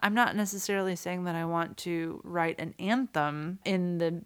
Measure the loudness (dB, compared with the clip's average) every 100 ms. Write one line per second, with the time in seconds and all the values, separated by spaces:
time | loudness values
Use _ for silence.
0 | 2 4 4 2 -2 -2 -2 0 0 -2
1 | -4 -2 -2 -2 0 0 -2 -4 -4 -2
2 | -2 -6 -4 0 0 0 -6 -4 0 0
3 | 0 0 0 0 -4 -4 0 2 2 2
4 | 0 0